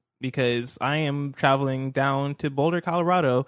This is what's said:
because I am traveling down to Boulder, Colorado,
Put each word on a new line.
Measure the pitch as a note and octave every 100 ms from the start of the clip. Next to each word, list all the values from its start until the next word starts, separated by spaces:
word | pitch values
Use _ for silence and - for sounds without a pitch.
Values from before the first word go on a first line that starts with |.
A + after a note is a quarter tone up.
| _ -
because | B2+ C#3 B2 A#2+ B2 -
I | C3 D3+
am | D3+ C#3+ C#3+
traveling | C3+ C#3+ C3+ C#3 C3 C3+
down | C3+ C#3 C3+ C#3+ C#3+
to | D#3+
Boulder, | C#3 D#3 F3
Colorado, | F3 F3 E3+ F3+ C#3+ B2